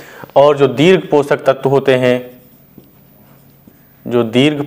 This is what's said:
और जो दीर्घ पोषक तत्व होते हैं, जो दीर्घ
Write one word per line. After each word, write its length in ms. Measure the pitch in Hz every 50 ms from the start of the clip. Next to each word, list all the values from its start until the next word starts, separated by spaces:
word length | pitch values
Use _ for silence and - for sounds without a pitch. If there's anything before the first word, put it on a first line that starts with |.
| - - - - - - -
और 220 | 143 139 147 147 139
जो 100 | 143 131
दीर्घ 380 | 120 117 151 180 190 185 190 -
पोषक 340 | 156 147 139 143 147 135 -
तत्व 240 | 135 131 135 - 135
होते 260 | 139 135 131 143 131
हैं, 220 | 127 127 123 123 123 - - - - _ _ _ _ _ _ _ - - _ _ _ _ _ _ _ _ _ _ _ _ _ _ _ _ - - _ _ _ _ _ -
जो 180 | 120 120 120 117
दीर्घ 380 | 110 110 - 139 151 151 143 143